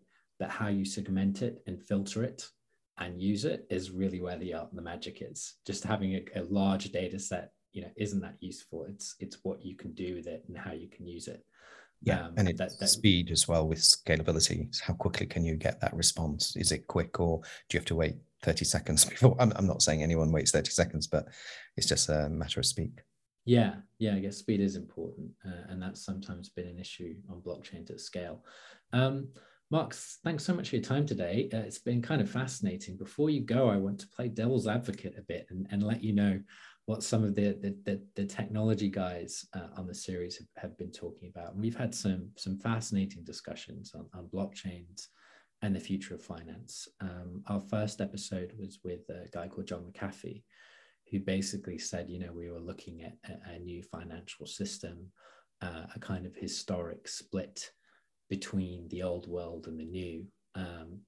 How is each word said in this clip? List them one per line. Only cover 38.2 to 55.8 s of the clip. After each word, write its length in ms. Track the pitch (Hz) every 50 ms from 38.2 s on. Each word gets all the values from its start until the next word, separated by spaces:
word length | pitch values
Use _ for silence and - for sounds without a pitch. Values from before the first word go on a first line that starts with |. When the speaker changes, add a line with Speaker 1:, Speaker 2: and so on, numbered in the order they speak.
| 98
Speaker 1:
technology 640 | 98 - - 104 - 107 107 110 113 110 104 104 98
guys, 580 | 98 98 92 90 90 85 87 - - - - - -
uh, 120 | 92 85 - -
on 120 | 95 90 90
the 80 | 98
series 420 | - - - 92 87 87 87 - -
have, 100 | - - -
have 220 | - - 98 - -
been 140 | 87 90
talking 380 | - - - 85 - - 90 90
about. 240 | - 87 85 - -
And 80 | 98
we've 140 | 107 113 117
had 200 | - 123 104 -
some, 340 | - - 101 92 90 90 - - -
some 220 | - 95 95 98
fascinating 640 | - 113 113 113 - - 107 98 98 95 - 85 82
discussions 720 | - - - - 76 76 - - - - - - - -
on, 100 | 80 82 - -
on 140 | 90 87 90
blockchains 800 | - 95 98 98 - - - 95 87 87 87 87 - - - - _ _ - - - - _ _ _ - -
and 120 | 101 95
the 40 | -
future 340 | - - 95 95 - - 90
of 80 | -
finance. 640 | - - 87 82 82 82 80 - - - - - - - _ -
Um, 420 | 98 92 87 87 87 87 90 98 98 -
our 120 | 104 101
first 420 | 98 - 113 107 107 104 - -
episode 520 | 101 98 - 98 - - 98 92 90 90 - 110
was 220 | 98 98 - - -
with 260 | 90 90 90 - -
a 180 | 90 87 87 -
guy 160 | - 87 85 92
called 180 | - - 98
John 260 | - 90 85 87 87
McAfee, 520 | - - 101 101 98 - - - - - - _ _ - - - - - - _ _ _ _ -
who 80 | 107 98
basically 580 | 95 95 95 95 95 - - 98 - 92 87 -
said, 280 | - - - 87 87 90
you 120 | 90 90
know, 120 | 90 85
we 200 | 85 85 85 87
were 80 | 85 85
looking 420 | 85 87 85 - - - 82 80
at 160 | 82 82 - - - -
a, 280 | 92 - - 87 85
a 40 | 85
new 220 | 87 90 87 87
financial 640 | 92 - - 82 82 87 80 80 - - - - 78
system, 640 | - - - 101 98 - - - 87 85 85 92 92 _ _ - - - - _ _ _ - -
uh, 220 | 90 85 80